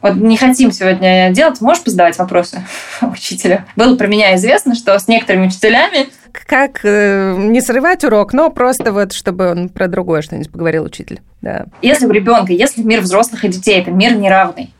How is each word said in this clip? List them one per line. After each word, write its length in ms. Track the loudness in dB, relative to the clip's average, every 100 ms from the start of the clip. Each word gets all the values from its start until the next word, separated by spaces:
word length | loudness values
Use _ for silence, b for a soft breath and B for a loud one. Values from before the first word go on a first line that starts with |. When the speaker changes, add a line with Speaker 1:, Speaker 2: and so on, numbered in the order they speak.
Speaker 1:
вот 140 | 0
не 220 | 2 2 4
хотим 340 | 2 4 2
сегодня 600 | 2 0 2 2 4 4
делать, 300 | 4 2 2
можешь 220 | 0 0
позадавать 340 | 0 2 2 2
вопросы 440 | -2 0 -2 -8 -14 B
<laughs> 180 | B B
учителю?» 640 | -6 -6 -10 -6 -2 -2 -2
Было 220 | 0 2 2
про 100 | 2
меня 300 | 2 2 2
известно, 400 | 2 0 0 -2
что 200 | 0 0
с 120 | 2
некоторыми 400 | 0 2 0 0
учителями 600 | 0 0 2 2 0 -4 b b -20 -4
Speaker 2:
Как, 380 | 0 0 -2
э, 500 | -2 2 2 0 -2 -2
не 240 | 2 2
срывать 440 | 2 0 0 0
урок, 280 | 2 0 0
но 180 | 0 0
просто 420 | 0 -2 0 -2
вот, 200 | -2 -2
чтобы 380 | -4 -8 -2 -2
он 180 | -2 -6
про 200 | -4 -4
другое 340 | -2 -2 -4
что-нибудь 300 | -4 -10 -12
поговорил 320 | -6 -4 -4
учитель. 360 | -6 -12 -16 -16 _ _
Да. 240 | -10 -10 -10 -4
Speaker 1:
Если 240 | 0 2 2
у 40 |
ребенка, 400 | 0 2 2 2
если 300 | 0 0 -2
мир 180 | -2 0
взрослых 440 | 0 0 0 -2
и 40 | -4
детей, 320 | -4 0 0
это 100 | 0
мир 240 | 0 2 2
неравный 560 | 2 2 2 -4 -16 _